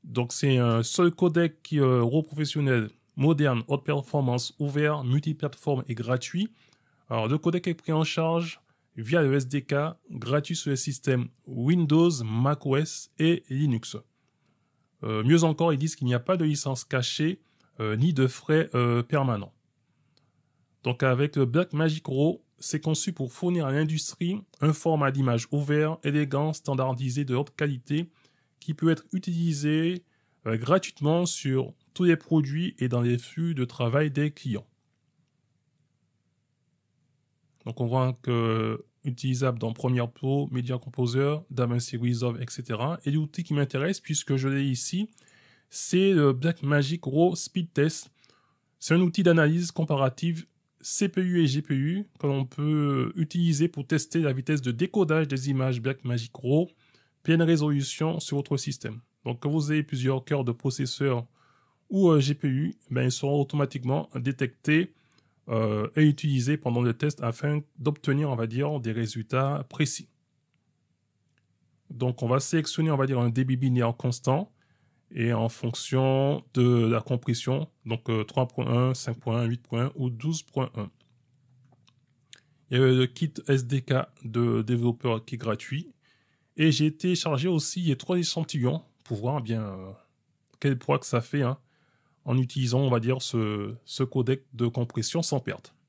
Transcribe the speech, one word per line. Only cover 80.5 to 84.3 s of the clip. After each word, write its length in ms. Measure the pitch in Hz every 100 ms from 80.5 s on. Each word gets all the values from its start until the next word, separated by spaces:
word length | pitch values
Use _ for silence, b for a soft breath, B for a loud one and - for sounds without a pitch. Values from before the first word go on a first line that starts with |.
| - 127
un. 160 | - 101 _ _ _ _ _ _ _ _ _ _ _ _ _ _ B B B _
Il 40 | 127
y 40 |
a 40 |
le 220 | 131 127 127
kit 260 | - 160 - -
S 200 | 135 123
D 160 | 139
K 260 | - 131 - _
de 380 | 120